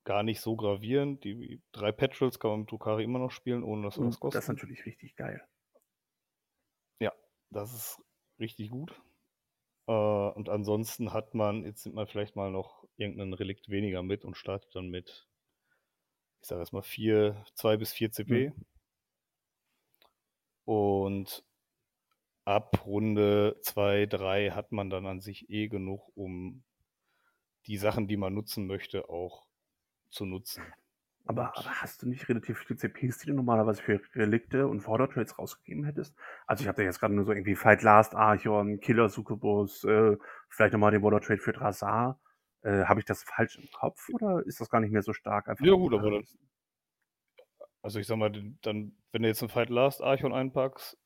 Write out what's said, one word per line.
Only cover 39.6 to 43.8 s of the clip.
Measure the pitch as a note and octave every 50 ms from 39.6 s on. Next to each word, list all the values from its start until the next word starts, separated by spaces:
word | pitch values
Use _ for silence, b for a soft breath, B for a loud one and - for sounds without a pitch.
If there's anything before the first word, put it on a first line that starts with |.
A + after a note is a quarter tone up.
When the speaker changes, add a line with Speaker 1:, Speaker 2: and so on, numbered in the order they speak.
| G2+ F#2+ - - -
Speaker 2:
äh, | G2+ G#2+ G#2+ A2+ A2 G#2 G#2 B B B B B B
vielleicht | - - A2 G2+ G#2+
nochmal | G#2+ G#2 G#2
den | G#2 G#2
Border | G2+ G#2+ G#2 G#2
Trade | - - A2 G2
für | - A#2+
Drazar. | A2 - B2 G#2 G2 - G#2 G2+ G#2 A2+ B2 B2+ C3 _ _ _ _ _ _ _ _ _ -
Äh, | A2 G2+ G2 F#2
hab | F2+ G2+ G2+
ich | -
das | - G2+ - -
falsch | - - - A2+ - - -
im | - -
Kopf | - -